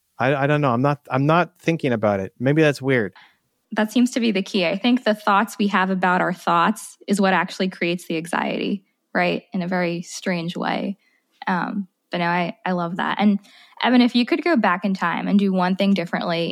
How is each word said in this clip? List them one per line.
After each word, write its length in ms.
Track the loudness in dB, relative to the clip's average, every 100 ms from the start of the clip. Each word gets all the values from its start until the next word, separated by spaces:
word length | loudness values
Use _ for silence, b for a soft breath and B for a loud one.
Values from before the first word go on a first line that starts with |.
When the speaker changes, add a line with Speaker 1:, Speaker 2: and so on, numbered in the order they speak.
| _ -2
Speaker 1:
I, 180 | 0
I 120 | 2 2
don't 140 | 2
know. 100 | 2
I'm 100 | 2
not, 200 | 2 0 -2
I'm 160 | 0 2
not 320 | 2 0 _
thinking 340 | -4 -2 0
about 280 | 0 2 0
it. 120 | -4 -2
Maybe 240 | 0 4
that's 180 | 4 2
weird. 340 | 0 0 0 b b b _ _ _
Speaker 2:
That 180 | -4 0
seems 220 | 2 0
to 80 | 2
be 100 | 0
the 100 | -2
key. 240 | -2 -2
I 140 | 0 0
think 240 | 0 2
the 100 | 0
thoughts 460 | 0 2 2 2 -2
we 80 | 0
have 240 | 0 0
about 300 | 0 2 2
our 120 | 0
thoughts 640 | -2 0 2 2 0 -8 -14 -4
is 120 | 0
what 140 | 2
actually 340 | 2 0 -2 -4
creates 380 | -2 -2 -2 -4
the 100 | -6
anxiety, 680 | -4 -4 -2 -4 -4 -6 -8 _ _
right? 300 | -2 -2 -2 -6
In 80 | -6
a 60 | -2
very 360 | -2 -2 -4
strange 540 | -8 -8 -6 -4 -4 -6
way. 420 | -4 -4 -4 -8 _ _ _ _ -4
Um, 400 | -4 -4 -6 -8 _ _
but 60 | -4
no, 80 | 0
I, 300 | 0 -2 -6
I 80 | -4
love 240 | -4 -4 -4
that. 220 | -4 0
And 200 | 2 0 b b b -4
Evan, 180 | 2 4
if 140 | 4
you 100 | 2
could 200 | 0 0
go 120 | 2 2
back 280 | 2 0
in 100 | -2
time 320 | -2 -2 -2 0
and 100 | 2
do 160 | 2
one 220 | 2 0
thing 200 | 2 2
differently 560 | 2 0 -4 -2 -2 -4